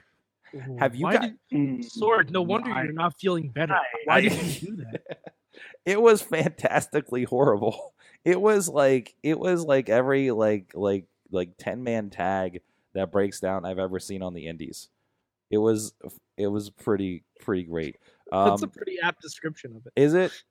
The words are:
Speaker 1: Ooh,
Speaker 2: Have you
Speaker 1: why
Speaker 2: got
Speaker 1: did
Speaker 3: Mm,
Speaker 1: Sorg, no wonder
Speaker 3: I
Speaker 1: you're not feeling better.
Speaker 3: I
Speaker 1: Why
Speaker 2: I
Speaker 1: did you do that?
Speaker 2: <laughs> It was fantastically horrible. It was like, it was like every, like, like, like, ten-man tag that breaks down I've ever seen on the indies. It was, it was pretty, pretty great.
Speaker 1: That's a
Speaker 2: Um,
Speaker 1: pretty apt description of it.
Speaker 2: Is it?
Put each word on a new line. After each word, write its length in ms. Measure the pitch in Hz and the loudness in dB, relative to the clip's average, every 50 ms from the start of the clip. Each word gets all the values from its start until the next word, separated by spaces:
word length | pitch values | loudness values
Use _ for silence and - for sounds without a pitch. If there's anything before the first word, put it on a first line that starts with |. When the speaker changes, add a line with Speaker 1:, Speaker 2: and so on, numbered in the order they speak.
| _ _ _ _ _ _ _ _ _ - - | _ _ _ _ _ _ _ _ _ -18 -16
Speaker 1:
Ooh, 240 | 139 127 135 131 120 | -14 -12 -12 -4 0
Speaker 2:
Have 160 | 139 135 120 | 0 0 0
you 120 | 127 143 | -2 -2
Speaker 1:
why 80 | 160 208 | 0 2
Speaker 2:
got 80 | 240 | 2
Speaker 1:
did 160 | 247 226 220 - _ _ | 0 0 -6 -10 _ _
Speaker 3:
Mm, 460 | - 147 143 277 - 240 - 233 - 226 | -2 0 0 0 -2 -4 -8 -10 -8 -2
Speaker 1:
Sorg, 320 | 214 214 226 220 185 - | 0 2 2 2 2 0
no 140 | 175 185 175 | 0 -2 -2
wonder 260 | - 202 220 - 254 | 0 -2 -2 -2 -4
Speaker 3:
I 140 | - 131 127 | -4 -4 -4
Speaker 1:
you're 100 | 131 151 | -4 -4
not 260 | 160 170 175 - - | -2 -4 -4 -4 -2
feeling 300 | - 190 180 165 160 139 | -2 -2 -2 -2 -4 -6
better. 240 | 113 143 165 156 190 | -4 -4 -2 0 0
Speaker 3:
I 80 | 175 143 123 - - - | 0 -2 -2 -6 -8 -2
Speaker 1:
Why 100 | - 120 131 | 2 2 4
Speaker 2:
I 40 | |
Speaker 1:
did 400 | 196 220 175 160 175 165 139 - | 4 2 0 0 -4 -6 -6 -8
you 140 | - 190 226 | -8 -10 -10
do 80 | 180 127 113 | -12 -12 -12
that? 100 | 110 - - - - - _ - - | -12 -14 -12 -12 -16 -16 _ -20 -20
Speaker 2:
<laughs> 0 | _ _ _ _ - - - - - _ | _ _ _ _ -20 -20 -20 -20 -10 _
It 140 | 175 196 208 | 0 2 6
was 220 | 233 233 214 - | 8 8 8 8
fantastically 1000 | - - 165 160 151 175 - - - - - 147 - - - 147 139 - 123 127 127 | 4 0 0 0 0 0 -2 0 -2 0 2 2 0 0 -2 -2 -2 -2 -2 -2 -2
horrible. 720 | 123 131 127 139 139 107 101 110 110 - - - - - _ _ _ _ _ _ | 0 2 4 4 4 4 4 2 0 -2 -2 -8 -16 -18 _ _ _ _ _ _
It 160 | 165 180 185 | 2 2 4
was 300 | 196 214 214 202 185 170 | 4 4 4 4 2 0
like, 460 | - 147 139 135 135 127 113 - - _ - | 2 4 4 6 4 4 0 -4 -12 _ -2
it 160 | 147 160 - | -2 0 0
was 240 | - 185 180 170 165 | 2 0 0 0 2
like 240 | 156 139 135 123 101 | 2 2 2 4 4
every, 400 | 110 120 127 135 139 139 139 131 | 2 2 4 4 2 2 2 2
like, 420 | 117 107 110 107 107 104 92 - - | 2 2 2 2 2 0 -2 -8 -8
like, 300 | 85 101 101 98 98 85 _ _ _ _ _ | -4 0 0 0 -2 -4 _ _ _ _ _
like, 260 | 92 92 90 87 90 _ | -4 -4 -4 -4 -8 _
ten-man 540 | - - 92 120 127 123 117 113 104 101 | -8 -8 -8 -6 -4 -4 -4 -4 -4 -6
tag 500 | - - 87 92 95 95 92 90 87 87 - _ _ _ _ _ _ | -6 -4 -2 -2 0 -2 -2 -4 -6 -10 -16 _ _ _ _ _ _
that 180 | 95 95 85 | -4 -4 -2
breaks 280 | 90 101 101 101 95 - | 0 0 0 0 -2 -4
down 260 | - 92 95 95 87 | -4 -4 -4 -4 -6
I've 140 | 92 92 92 | -6 -6 -4
ever 200 | 95 92 92 92 | -4 -4 -4 -8
seen 220 | - - 98 95 | -8 -8 -10 -8
on 120 | 92 92 87 | -8 -8 -8
the 140 | 85 71 80 | -10 -10 -12
indies. 420 | 82 80 80 - - - - - _ _ _ _ _ _ _ _ _ _ _ _ | -10 -10 -12 -12 -12 -16 -18 -20 _ _ _ _ _ _ _ _ _ _ _ _
It 80 | - 107 | 0 2
was, 360 | 107 113 110 107 110 110 - _ - - - - _ _ _ - | 2 2 2 0 -2 -6 -12 _ -18 -20 -20 -20 _ _ _ -6
it 100 | 101 101 | -4 -4
was 220 | 101 104 104 101 | -4 -4 -6 -8
pretty, 540 | - _ - 120 104 98 98 95 90 82 - _ _ _ | -14 _ -2 0 0 0 0 -4 -6 -8 -12 _ _ _
pretty 240 | - - 101 92 90 | -6 -4 -4 -4 -4
great. 340 | 82 82 82 80 69 - - _ _ _ _ _ - | -4 -6 -6 -6 -6 -8 -12 _ _ _ _ _ -4
Speaker 1:
That's 300 | - 95 98 101 101 104 | 0 2 4 4 4 2
a 40 | - | -2
Speaker 2:
Um, 40 | - | -8
Speaker 1:
pretty 260 | - - - 381 370 349 | -10 -12 -12 -10 -8 -4
apt 200 | 170 175 170 - | -4 -4 -4 -6
description 540 | - 151 - - - 160 156 - - 123 113 | -12 -18 -16 -10 -10 -10 -10 -10 -16 -18 -18
of 100 | 110 123 127 | -18 -20 -6
it. 60 | - | 2
Speaker 2:
Is 180 | 131 139 147 160 | 4 4 4 6
it? 180 | 180 185 160 - - - _ | 4 2 2 -2 -8 -18 _